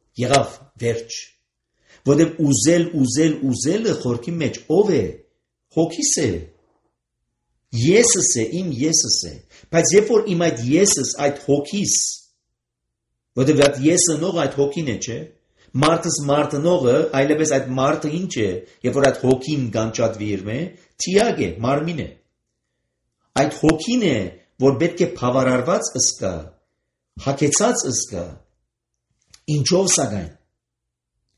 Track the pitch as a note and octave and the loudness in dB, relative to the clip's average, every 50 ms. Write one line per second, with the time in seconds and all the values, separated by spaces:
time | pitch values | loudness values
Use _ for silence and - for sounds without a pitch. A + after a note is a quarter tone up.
0 | _ _ - - B2 A2+ C#3 C3+ - - - - - _ _ - A#2 A#2 A2 - | _ _ -8 -4 0 2 4 2 2 0 -8 -16 -20 _ _ -6 -4 -4 -4 -4
1 | - - - - - - _ _ _ _ _ _ _ _ _ _ _ _ _ _ | -6 -12 -14 -16 -16 -18 _ _ _ _ _ _ _ _ _ _ _ _ _ _
2 | - C3+ C#3+ D3 E3 D#3+ - - D#3+ C#3 C3+ G#2+ G#2 D#3 E3+ E3+ E3 - D#3+ D3 | 2 2 4 4 4 2 2 0 2 2 2 2 4 2 4 2 2 0 0 0
3 | C3 A#2+ A#2 D3+ D#3+ D#3+ D3 - C3+ C3 A#2+ G#2 - D3+ F#3+ A3+ A3+ G3+ C#3+ - | 0 0 2 2 2 2 2 0 -2 -2 -2 -2 -2 -2 -2 0 0 -2 -2 -2
4 | - B2 A#2+ A#2 - E3+ E3+ E3 D3 A#2+ - - - - D#3 F#3+ G#3 G3 E3+ B2 | -2 -4 -4 -4 -4 -6 -4 -4 -4 -4 -4 -6 -4 0 2 4 4 4 2 0
5 | F#2+ D#2+ - - - _ _ _ _ _ _ _ _ _ - D#3+ E3 E3 - - | 0 -2 -6 -12 -18 _ _ _ _ _ _ _ _ _ -2 -2 -2 -2 -2 -4
6 | - - - - D3+ G#2+ F2 E2 - - _ _ _ _ _ _ _ _ _ _ | -2 -2 0 0 0 -2 -2 -4 -8 -14 _ _ _ _ _ _ _ _ _ _
7 | _ _ _ _ _ _ _ _ _ _ _ _ _ - B2+ A2+ B2 E3 F#3+ A3+ | _ _ _ _ _ _ _ _ _ _ _ _ _ -8 -4 0 2 4 6 6
8 | A#3+ A#3 - - A#2 - - A#2+ A2 - - F3+ F#3+ E3+ C3 A#2 C#3+ D#3+ D#3+ - | 6 4 4 2 0 0 0 0 -2 -2 -4 -4 -4 -4 -4 -2 0 0 0 0
9 | B2 A2 - - F2+ E2 C#2+ - - _ _ - - - - E3+ D#3 - E3+ G#3 | 0 0 -2 -4 -4 -6 -10 -16 -20 _ _ -20 -10 -2 0 2 2 6 4 4
10 | G#3 - A#3 G#3 G#3+ - F3 E3+ F3 D#3+ D3+ A#2 A#2+ B2 D3 F3 G3+ G3 - C#3+ | 4 4 2 2 2 2 0 0 0 0 0 -2 -2 2 2 4 4 4 2 0
11 | B2+ - - - D3 C#3+ C#3+ - - - C#3 C#3+ C#3 - - - F3 - - - | -2 -4 -4 -2 -2 -2 -2 -2 0 0 0 0 0 -2 -4 -4 -2 0 0 -2
12 | - - - - - _ _ _ _ _ _ _ _ _ _ _ _ _ _ _ | -2 -4 -6 -10 -16 _ _ _ _ _ _ _ _ _ _ _ _ _ _ _
13 | _ _ _ _ _ _ - B2 C3 D3 D3 C3+ C#3+ C#3+ - B2+ C3+ D#3+ F3 F3 | _ _ _ _ _ _ -2 0 2 2 4 6 4 4 4 2 2 2 4 4
14 | E3+ E3+ D#3 C#3+ D#3+ G3 E3+ E3+ D3 C3+ - C#3+ C#3+ C#3+ - E3+ D#3 C3+ G#2 - | 2 2 0 0 -2 -2 -2 0 -2 -2 0 0 0 0 0 -4 -4 -4 -4 -6
15 | - - - - D#3 - _ _ _ _ _ _ _ _ - B2+ D3 D#3+ E3 E3 | -6 -8 -10 -10 -12 -14 _ _ _ _ _ _ _ _ -2 2 2 4 2 2
16 | - E3+ - D3 C#3+ C#3 C#3 D3 C#3+ C#3+ D3 C#3 D#3 F3 F3+ D#3 C3 A#2+ B2+ D3+ | 0 -4 -4 -4 -2 0 0 0 0 -2 -2 -2 0 2 2 2 2 2 2 2
17 | D#3+ - - C3+ C#3 D3 D3 D#3 D#3+ D3+ C#3 C3+ B2 B2+ B2+ C3 C3+ D3 D3+ - | 2 0 0 0 2 2 2 0 2 0 0 0 -2 -2 -2 0 0 0 0 0
18 | - D3+ - F3 F#3 E3+ - B2 G#2+ F#2+ F#2 F#2 - - - _ - B2 A#2 C#3 | -4 -4 -4 -4 -6 -6 -4 -2 -2 -2 -4 -6 -10 -16 -14 _ -6 -2 0 2
19 | C3+ C3+ B2+ - - B2+ B2+ B2 - D#3 D3+ C#3 B2+ A2 G#2 A2+ A2 A2+ A2+ - | 2 2 2 2 2 2 2 0 0 -4 -4 -4 -4 -4 -2 -4 -4 -4 -2 -2
20 | A#2 G#2+ G2 G#2 G#2 G#2 G2+ F#2 F#2+ G#2 A2+ C#3 E3+ F#3 - - _ _ _ - | -2 -2 -2 -4 -6 -6 -6 -6 -6 -8 -8 -8 -8 -10 -12 -16 _ _ _ -10
21 | - F3 F#3 G3+ A#3 A#3 - - A2 F2 E2 F#2 A2+ B2+ C#3 D3 D#3 E3+ E3+ D3+ | -4 0 2 2 2 2 0 -2 -4 -4 -4 -4 -2 -2 -2 -2 -2 -4 -6 -6
22 | F2+ - - _ _ _ _ _ _ _ _ _ _ _ _ _ _ _ _ _ | -8 -10 -12 _ _ _ _ _ _ _ _ _ _ _ _ _ _ _ _ _
23 | _ _ _ _ _ _ - - D3 - - - - D#3 D#3+ D#3 - A#3 A#3+ B3+ | _ _ _ _ _ _ -2 -2 -2 -2 -2 0 0 2 2 0 -2 -2 -2 0
24 | G#3+ E3+ B2+ G#2+ F#2 E2+ - - _ _ _ - B2+ C#3 B2+ A#2 E3 E3+ - - | 2 0 0 0 -2 -6 -10 -16 _ _ _ 0 2 2 2 2 0 -2 0 0
25 | F3+ - - - B2 B2+ B2 C3+ C3 B2+ B2+ B2 B2 D#3+ G3 A3 - - - - | -2 -2 -2 -4 -2 0 0 2 2 2 2 0 0 0 -2 -2 -2 -4 -4 -2
26 | - - - - - F#2+ F2 E2 E2 E2+ - _ _ _ _ _ _ _ _ _ | -2 -2 -2 -4 -6 -6 -6 -8 -10 -14 -20 _ _ _ _ _ _ _ _ _
27 | _ _ - - - C3+ C#3 - D3+ D3 - - G#3 B3 A#3 - - C#3 A#2 - | _ _ -14 -8 -4 -4 -2 0 0 0 2 2 2 2 0 0 -2 -4 -4 -4
28 | - - G#2 F2 F2 E2+ - - _ _ _ _ _ _ _ _ _ _ _ _ | -6 -6 -8 -10 -10 -10 -14 -20 _ _ _ _ _ _ _ _ _ _ _ _
29 | _ _ _ _ _ _ _ - _ - D3+ D3 C3 - - F#3 G3 F3 - - | _ _ _ _ _ _ _ -12 _ -4 -2 0 0 2 2 2 2 2 0 0
30 | C#3 G#2+ G2+ G2 E2 D#2+ - _ _ _ _ _ _ _ _ _ _ _ _ _ | -2 -2 -4 -6 -8 -10 -14 _ _ _ _ _ _ _ _ _ _ _ _ _
31 | _ _ _ _ _ _ _ | _ _ _ _ _ _ _